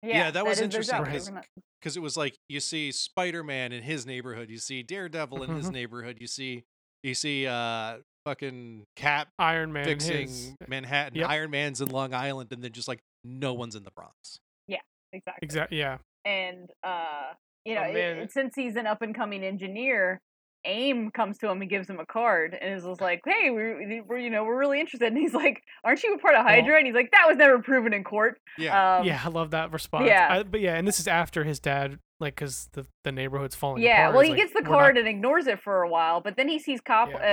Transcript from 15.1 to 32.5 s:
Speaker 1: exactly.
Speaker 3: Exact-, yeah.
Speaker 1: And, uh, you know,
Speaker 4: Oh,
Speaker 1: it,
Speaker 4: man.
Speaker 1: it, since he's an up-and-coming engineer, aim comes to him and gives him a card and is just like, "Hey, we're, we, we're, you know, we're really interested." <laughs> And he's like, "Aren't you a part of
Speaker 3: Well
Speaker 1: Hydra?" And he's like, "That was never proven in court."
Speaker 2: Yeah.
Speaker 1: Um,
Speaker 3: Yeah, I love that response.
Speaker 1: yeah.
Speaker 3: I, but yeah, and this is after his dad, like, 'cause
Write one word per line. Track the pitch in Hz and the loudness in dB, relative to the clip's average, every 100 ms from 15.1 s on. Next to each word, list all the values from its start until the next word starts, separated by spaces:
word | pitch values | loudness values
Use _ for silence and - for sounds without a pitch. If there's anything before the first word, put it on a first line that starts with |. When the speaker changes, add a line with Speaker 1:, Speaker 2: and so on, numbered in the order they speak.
Speaker 1:
exactly. | 190 - 180 160 | -18 -16 -12 -6
Speaker 3:
Exact-, | 156 160 | -4 -4
yeah. | 160 143 131 _ _ 202 | -4 -4 -6 _ _ -6
Speaker 1:
And, | 196 185 180 180 - | -4 -4 -10 -18 -12
uh, | 185 175 165 147 139 165 _ _ - | -8 -6 -6 -8 -10 -14 _ _ -6
you | 220 | -4
know, | |
Speaker 4:
Oh, | 175 | -2
Speaker 1:
it, | |
Speaker 4:
man. | 170 175 165 | -2 -2 -4
Speaker 1:
it, | 202 | -8
since | 269 262 269 | -4 -6 -4
he's | 247 220 | -6 -4
an | 220 | -4
up-and-coming | 214 226 220 233 202 | -4 -4 -6 -6 -6
engineer, | 190 196 190 202 254 240 185 - _ _ _ _ - | -6 -6 -8 -6 -2 0 0 -2 _ _ _ _ -6
aim | 202 269 254 220 | -2 0 -2 -4
comes | - 214 208 | -2 -4 -2
to | 214 | -4
him | 190 | -4
and | 196 | -2
gives | 196 190 | -4 -6
him | 185 | -12
a | 160 | -8
card | 220 233 185 160 - | 0 2 2 2 -4
and | 185 | -6
is | 196 | -6
just | 175 180 | -8 -4
like, | 190 175 | -2 -2
"Hey, | 262 403 359 | 0 2 2
we're, | 233 220 190 | 2 -2 -4
we, | 202 226 | -8 -8
we're, | 196 247 | -6 -6
you | 240 | -2
know, | 220 | -2
we're | 214 247 | 0 2
really | 285 277 | 2 2
interested." | 320 254 233 | -2 0 0
<laughs> | |
And | 226 | 2
he's | 330 | 0
like, | 240 285 - _ - 214 | 2 0 0 _ -6 0
"Aren't | 269 | 0
you | 466 381 | 0 2
a | |
part | - 277 | 6 6
of | |
Speaker 3:
Well | 233 220 | 8 6
Speaker 1:
Hydra?" | 240 311 | 8 6
And | 277 | 6
he's | 240 | 2
like, | 247 | 6
"That | 403 339 | 8 8
was | 294 | 10
never | 285 247 | 10 8
proven | 226 262 226 | 6 2 2
in | 208 | -2
court." | 190 208 220 247 - - | -2 2 2 0 -16 -6
Speaker 2:
Yeah. | 160 196 190 185 | 2 4 6 6
Speaker 1:
Um, | 180 | 4
Speaker 3:
Yeah, | 143 | 0
I | 165 | -2
love | 165 160 | -2 -2
that | 160 160 | -2 -2
response. | 160 - 151 254 | -6 -4 2 4
Speaker 1:
yeah. | 196 170 | 6 6
Speaker 3:
I, | 185 | 4
but | 202 214 | 2 0
yeah, | 190 165 | 0 2
and | 190 | 0
this | 208 | 0
is | 175 | 2
after | 170 165 - 151 | 2 2 -2 -2
his | 143 | -2
dad, | - 139 139 139 _ _ | -2 -2 -2 -8 _ _
like, | 151 139 | -8 -6
'cause | 143 | -8